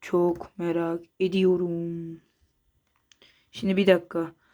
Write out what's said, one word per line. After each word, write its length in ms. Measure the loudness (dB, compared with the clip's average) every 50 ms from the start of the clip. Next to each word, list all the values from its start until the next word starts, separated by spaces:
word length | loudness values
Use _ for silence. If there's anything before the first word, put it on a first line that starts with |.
çok 560 | -6 -2 0 2 2 2 0 -2 -8 -14 _
merak 440 | -6 -4 -2 -2 -2 -2 -2 -4 -6 -8 -10 _ -4
ediyorum. 1040 | -2 0 2 2 4 4 4 2 0 -2 -4 -4 -6 -6 -8 -8 -10 -12 -14 -16 _ _ _ _ _ _ _ _ _ _ _ _ _ _ _ _ _ _ _ _ _ _ _ _ _ _
Şimdi 260 | -12 -4 -2 0 2
bir 100 | 4 6
dakika. 440 | 6 4 4 2 -2 -6 -6 -6 -6 -8 _ _ _